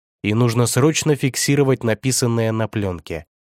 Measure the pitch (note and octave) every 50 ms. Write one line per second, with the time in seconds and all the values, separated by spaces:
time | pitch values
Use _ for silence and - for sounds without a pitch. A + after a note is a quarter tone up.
0 | _ _ _ _ - G#2 G#2 A2+ B2 A#2+ A2+ A#2+ A#2+ A2+ - B2 B2+ D#3 D#3 -
1 | - D#3 D3 C3 - C3+ - - - - C#3+ C#3+ C#3+ C3+ C3 - - A#2 G#2+ -
2 | - C3 B2 - C3+ A#2+ A#2 A#2 A2+ A2+ A2 A2 A2+ G#2 - A2 G2+ G2 F2+ E2
3 | - - F2 D#2+ - _ _ _ _